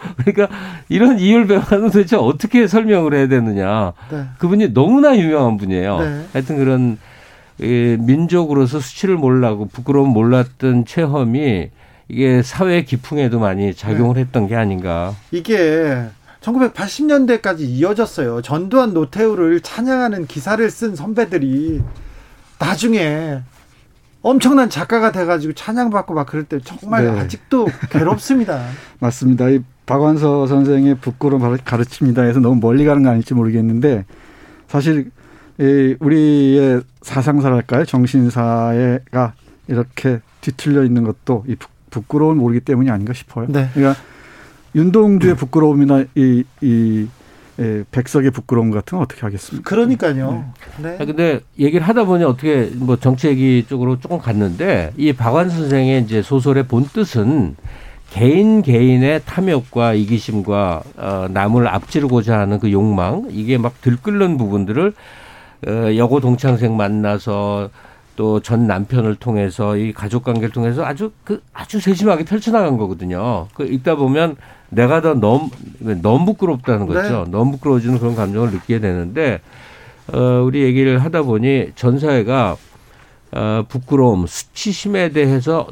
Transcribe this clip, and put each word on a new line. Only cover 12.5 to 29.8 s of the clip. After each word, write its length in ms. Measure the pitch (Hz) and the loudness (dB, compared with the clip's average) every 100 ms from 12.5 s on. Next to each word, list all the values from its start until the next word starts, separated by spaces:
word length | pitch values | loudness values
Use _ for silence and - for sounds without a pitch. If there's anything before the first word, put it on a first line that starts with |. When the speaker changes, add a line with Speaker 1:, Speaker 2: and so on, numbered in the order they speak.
| - 190 175 | -2 0 0
Speaker 1:
기풍에도 540 | - 123 - 147 127 117 | -2 -6 -4 -2 0 0
많이 340 | 104 95 101 | 0 0 -2
작용을 440 | 87 107 107 120 127 | -4 -4 0 2 0
Speaker 2:
네. 40 | |
Speaker 1:
했던 260 | 127 123 98 | -2 -2 -2
게 100 | 113 | -2
아닌가. 580 | 104 92 90 85 90 104 - | -2 -4 -4 -4 -6 -10 -10
Speaker 2:
이게 720 | 170 165 208 160 160 156 123 113 - _ - | -8 -2 2 2 2 0 -2 -6 -14 _ -10
천구백팔십 640 | 214 254 247 - 196 - 302 | -4 0 0 -2 -8 -4 2
년대까지 580 | 285 254 226 196 165 | 2 2 0 -2 -4
이어졌어요. 800 | 135 127 180 214 214 - 123 117 | -4 0 0 0 -2 -2 -4 -4
전두환, 500 | 123 151 190 262 233 | -4 -6 0 0 2
노태우를 680 | 165 147 196 220 190 165 170 | 0 -2 0 0 2 0 0
찬양하는 640 | - - 254 262 240 196 151 | -4 -6 -2 -2 -2 -4 -8
기사를 420 | 151 190 220 220 | -8 -4 -2 -2
쓴 260 | - 226 170 | -2 -8 -6
선배들이 840 | 196 220 226 170 135 135 160 151 - - - - - - - - | -6 -4 -2 -2 -2 -2 -2 -4 -6 -10 -18 -20 -20 -20 -20 -6
나중에 800 | 165 196 226 220 156 156 160 135 127 _ _ _ _ _ _ _ | -4 -2 0 0 0 -4 -6 -8 -10 _ _ _ _ _ _ _
엄청난 460 | 226 262 254 277 220 | 0 2 4 4 2
작가가 420 | 143 135 226 220 | -2 -2 0 0
돼가지고 400 | 190 175 170 156 | 0 -2 -2 -4
찬양받고 600 | 151 - 233 240 202 180 | -8 -6 -2 -2 -2 -4
막 120 | 156 135 | -6 -4
그럴 180 | 151 | -8
때 140 | 147 143 | -6 -8
정말 400 | 127 - 202 - | -10 -16 -4 0
Speaker 3:
네. 160 | 120 104 | 2 0
Speaker 2:
아직도 480 | 92 - - 262 202 - - | -4 -8 -2 0 0 -4 -4
괴롭습니다. 760 | 151 160 208 - 269 196 139 120 127 | 0 0 -2 0 0 0 -4 -8 -12
Speaker 3:
<laughs> 160 | - - | -18 -4
맞습니다. 520 | 120 123 127 123 127 | -4 0 0 2 4
이 120 | 135 131 _ | 2 0 _